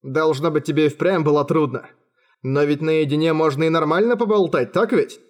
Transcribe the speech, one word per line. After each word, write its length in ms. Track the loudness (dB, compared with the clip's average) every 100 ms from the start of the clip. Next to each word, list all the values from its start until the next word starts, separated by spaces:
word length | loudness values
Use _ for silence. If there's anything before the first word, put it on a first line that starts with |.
Должно 480 | -4 -2 0 0 -2
быть, 140 | -2
тебе 220 | -2 0 0
и 20 |
впрямь 360 | 0 -2 0
было 200 | 0 0
трудно. 440 | 0 0 -2 -6 -14 _ _ _ _ _
Но 200 | -4 0
ведь 200 | 0 0
наедине 500 | 0 0 0 0 0
можно 320 | 2 0 0
и 60 | 0
нормально 460 | 2 0 2 2 0
поболтать, 560 | 2 2 2 0 -2
так 200 | 0 2
ведь? 280 | 0 -2 -8